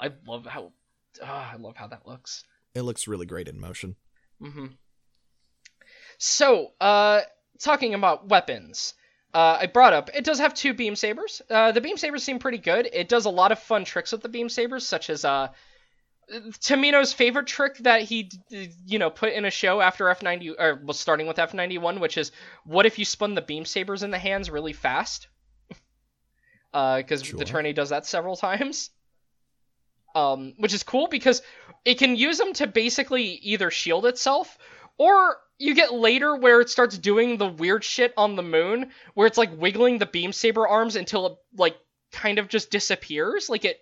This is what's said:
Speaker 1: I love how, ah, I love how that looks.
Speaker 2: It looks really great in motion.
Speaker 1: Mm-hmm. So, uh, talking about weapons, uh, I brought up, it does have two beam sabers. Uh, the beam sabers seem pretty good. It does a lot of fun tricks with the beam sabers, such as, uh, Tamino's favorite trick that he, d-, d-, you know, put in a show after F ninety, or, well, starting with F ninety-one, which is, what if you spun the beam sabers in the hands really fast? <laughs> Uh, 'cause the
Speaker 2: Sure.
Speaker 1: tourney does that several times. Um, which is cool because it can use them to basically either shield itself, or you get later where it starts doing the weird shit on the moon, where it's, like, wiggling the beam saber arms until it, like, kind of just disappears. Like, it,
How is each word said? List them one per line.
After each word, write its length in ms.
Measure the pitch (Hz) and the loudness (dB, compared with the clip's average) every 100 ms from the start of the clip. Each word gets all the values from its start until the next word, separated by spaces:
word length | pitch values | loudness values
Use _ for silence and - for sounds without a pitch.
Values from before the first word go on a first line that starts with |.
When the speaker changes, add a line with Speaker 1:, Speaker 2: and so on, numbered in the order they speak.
Speaker 1:
I 100 | 143 135 107 | -12 -12 -16
love 200 | 120 117 | -14 -14
how, 260 | 131 90 _ _ _ _ - | -16 -18 _ _ _ _ -20
ah, 300 | 127 117 127 | -14 -14 -14
I 40 | 117 | -16
love 200 | 110 107 | -18 -18
how 100 | 107 | -20
that 180 | 117 | -20
looks. 380 | - 127 - - - _ _ | -20 -20 -16 -18 -20 _ _
Speaker 2:
It 80 | 127 | -10
looks 240 | 123 113 - | -10 -8 -8
really 200 | 98 87 | -10 -10
great 200 | 87 87 | -12 -14
in 140 | - | -14
motion. 340 | 87 92 92 98 _ _ _ - | -16 -14 -14 -16 _ _ _ -20
Speaker 1:
Mm-hmm. 240 | 147 147 135 131 _ _ _ _ _ _ _ _ _ _ _ - - - | -18 -16 -18 _ _ _ _ _ _ _ _ _ _ _ _ -20 -20 -8
So, 540 | - - 277 214 143 - | -2 2 4 4 0 0
uh, 400 | 202 208 208 208 - _ _ - | 4 4 4 2 0 _ _ -8
talking 340 | 294 285 247 | -2 0 0
about 340 | 202 190 156 196 | 2 2 0 2
weapons, 680 | 196 180 117 78 - - - _ _ _ | 2 2 -8 -10 -12 -12 -12 _ _ _
uh, 240 | 165 160 160 | 4 6 4
I 60 | 180 | 2
brought 260 | 240 247 | 8 8
up, 180 | 156 - | 6 0
it 100 | 294 | -6
does 140 | 269 277 | -2 0
have 140 | 294 | 0
two 200 | - 285 | 0 -4
beam 220 | 240 220 208 | -2 -6 -4
sabers. 460 | 214 240 415 - - | -6 -6 -10 -12 -2
Uh, 200 | 220 226 | 2 4
the 80 | 226 | 2
beam 160 | 277 392 | -2 -6
sabers 280 | 311 285 | -6 -6
seem 140 | - 254 | -6 -6
pretty 200 | 269 233 | -6 -4
good. 300 | 170 190 240 | 0 0 0
It 160 | 175 175 | -2 0
does 160 | 240 208 | 0 2
a 40 | |
lot 220 | 180 196 | 4 4
of 60 | 220 | 2
fun 260 | - 214 | -2 -4
tricks 260 | 180 180 - | -2 -8 -6
with 120 | 220 | -8
the 60 | 233 | -8
beam 200 | 233 240 | -8 -6
sabers, 380 | 240 233 262 - | -4 -4 -4 -6
such 240 | 170 - | -6 -6
as, 140 | 147 | -4
uh, 240 | 147 139 135 - _ _ _ _ _ _ - 226 220 - | 0 0 -2 -8 _ _ _ _ _ _ -18 -18 -16 -8
Tamino's 520 | - 269 285 285 269 | 0 2 4 4 4
favorite 340 | - 247 262 262 | 2 2 0 -4
trick 300 | - 277 269 | -2 -2 0
that 240 | 240 226 | 4 4
he, 220 | 220 226 | 2 -8
d-, 140 | 190 185 - | -8 -16 -16
d-, 200 | 208 185 170 185 | -16 -16 -16 -6
you 120 | 208 | -2
know, 120 | 165 | -2
put 220 | - 220 | -2 -4
in 120 | 214 | -2
a 60 | 202 | -4
show 300 | - 190 202 | -2 0 4
after 280 | 185 185 185 | 2 2 0
F 120 | 180 | 0
ninety, 280 | 175 175 170 | -2 -4 -6
or, 300 | 160 165 139 | 0 0 0
well, 80 | 147 | -6
starting 340 | 151 - 156 156 | -6 0 0 0
with 120 | 160 | -2
F 160 | 165 | -2
ninety-one, 460 | 196 180 180 170 190 | -2 -6 -4 -4 -2
which 180 | 165 - | -4 -4
is, 140 | 147 - - - | -6 -10 -20 -20
what 200 | - 170 | -2 4
if 140 | 220 214 | 4 2
you 60 | |
spun 300 | 202 - 208 | -6 -4 -4
the 60 | 196 | -4
beam 220 | 151 151 | -6 -10
sabers 380 | 143 202 190 196 | -6 -6 -6 -8
in 80 | 202 | -6
the 80 | 185 | -6
hands 320 | 190 196 190 | -4 -4 -6
really 220 | 151 156 | -8 -8
fast? 540 | 151 139 135 226 - - _ _ _ - | -4 -2 -2 -4 -8 -16 _ _ _ -20
<laughs> 60 | - _ _ _ _ _ _ _ _ _ | -20 _ _ _ _ _ _ _ _ _
Uh, 260 | 143 131 131 | -2 0 0
'cause 180 | 135 147 | -2 -6
the 60 | 135 | -6
Speaker 2:
Sure. 160 | - | -10
Speaker 1:
tourney 280 | 131 151 151 | -6 -4 -4
does 160 | 147 143 | -4 -2
that 140 | 147 - | -4 -4
several 300 | 180 175 180 | -6 -4 -4
times. 540 | 196 202 277 - - _ _ _ _ _ _ _ _ _ _ _ _ | -4 -2 -4 -6 -12 _ _ _ _ _ _ _ _ _ _ _ _
Um, 380 | 156 143 135 135 - | -2 -2 -2 -8 -6
which 160 | 208 | -4
is 80 | 196 | -4
cool 240 | - 254 339 | -4 -2 -2
because 340 | 285 254 247 - - - - 240 | 0 0 0 -2 -20 -20 -4 0
it 80 | |
can 200 | 247 269 240 | 2 2 2
use 200 | 285 330 | 0 0
them 160 | 392 | -2
to 120 | - 277 | -2 0
basically 580 | 226 233 240 269 254 | 0 0 -2 -2 -2
either 460 | 214 175 202 208 180 | -2 -6 -4 -2 -2
shield 340 | - 170 165 | -2 0 0
itself, 540 | 233 247 277 277 - - - - - - | 0 0 0 0 -2 -12 -20 -20 -12 2
or 400 | 320 392 370 - _ - | 6 6 6 2 _ -6
you 160 | 285 | 0
get 200 | 294 285 | 2 2
later 420 | 240 226 254 294 285 | 4 2 4 0 4
where 240 | 247 240 | 6 8
it 80 | 240 | 6
starts 300 | - 240 196 | 2 0 0
doing 380 | 185 208 240 233 | 0 2 2 0
the 100 | 202 | -4
weird 360 | 160 175 208 | -2 0 0
shit 280 | - - 240 226 | -2 -2 0 2
on 180 | 208 196 | 0 0
the 60 | |
moon, 500 | 175 160 175 233 262 - - | -2 0 0 -2 -6 -14 -8
where 120 | - 220 | 4 4
it's, 120 | 220 | 4
like, 120 | 220 160 | 0 0
wiggling 380 | 175 208 247 240 | -2 2 2 2
the 80 | 202 | -2
beam 260 | 175 175 | -4 -6
saber 360 | 196 226 220 220 | 0 0 2 2
arms 260 | 214 226 | 2 2
until 320 | 208 190 214 185 | -4 -4 -2 -2
it, 120 | 180 _ 190 | -6 _ 0
like, 200 | 170 - _ _ _ | 0 0 _ _ _
kind 260 | - 214 208 | -6 -2 -2
of 100 | 196 | -2
just 220 | 220 - | -4 -2
disappears. 800 | 208 - 190 - 151 180 381 - | -4 -2 -4 -4 -4 -2 -4 -4
Like, 160 | 226 | -2
it, 160 | 190 - | -2 -4